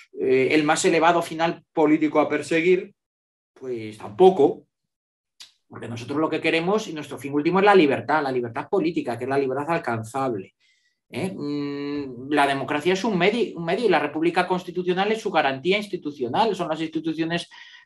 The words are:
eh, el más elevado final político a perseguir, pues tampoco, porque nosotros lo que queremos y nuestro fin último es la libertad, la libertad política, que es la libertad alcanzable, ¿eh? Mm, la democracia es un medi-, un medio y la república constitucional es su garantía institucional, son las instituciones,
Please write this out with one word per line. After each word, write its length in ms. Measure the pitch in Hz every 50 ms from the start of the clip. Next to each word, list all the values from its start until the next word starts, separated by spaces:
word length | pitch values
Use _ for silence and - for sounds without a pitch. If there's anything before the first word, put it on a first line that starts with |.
| - _ - 139
eh, 300 | - 131 131 135 131 127
el 120 | 156 156 147
más 220 | 147 160 156 -
elevado 380 | 185 165 160 160 170 170 170 165
final 400 | - 165 156 165 170 165 - _ _ _
político 460 | 165 156 151 156 156 156 147 - 151
a 100 | 139 -
perseguir, 640 | 151 147 147 - 165 165 160 185 180 185 208 - _ _ _ _ _ _ _ _ _ _ _ _ _ _
pues 380 | 127 131 123 113 110 110 104
tampoco, 720 | - - 107 107 - 185 185 185 135 139 175 - - - _ _ _ _ _ _ _ _ _ _ _ _ _ _ _ - - _ _ _
porque 200 | _ 113 113 117
nosotros 320 | 113 117 117 120 - 143 151
lo 100 | 160 156
que 120 | 156 156
queremos 460 | 160 160 156 165 165 180 208 220 214
y 60 | 185 160
nuestro 240 | 151 147 - 139
fin 160 | 117 - 143 139
último 240 | 147 147 165 175
es 80 | 190 196
la 80 | 208 202
libertad, 480 | 190 156 139 127 113 - - 147 156
la 100 | 143 135
libertad 380 | 131 127 120 117 117 139 143 -
política, 480 | - 190 156 170 165 156 143 131 120
que 60 | 117 127
es 60 | 131
la 100 | 139 143
libertad 320 | 139 127 131 139 147 151
alcanzable, 840 | 170 - - 123 117 110 110 110 - 135 135 135 113 95 95 - _ _ _ _ _ _ _ _ _ _ _ _
¿eh? 240 | - 120 170 190 190
Mm, 920 | 190 143 147 147 147 143 143 143 143 143 143 143 147 139 131 123 117 131 139
la 160 | 151 143 143
democracia 480 | 143 139 139 135 135 147 147 - 180 190
es 100 | 185 -
un 140 | 233 202
medi-, 360 | 175 175 202 220 240 196 - -
un 100 | 165 170
medio 200 | 165 185 240 247
y 40 | 202
la 100 | 170 147
república 480 | 143 143 - 156 165 170 165 185 180
constitucional 640 | - 185 180 - 180 165 180 180 180 180 185 196 214
es 100 | 220 220
su 100 | - 202
garantía 460 | 165 160 151 135 135 131 135 175 196
institucional, 800 | 214 208 - - 160 - 147 139 - 123 117 135 185 226 226 185
son 140 | 180 175 151
las 120 | 156 151
instituciones, 680 | 165 156 - 160 156 165 151 156 160 165 170 175 - - - - - - - - _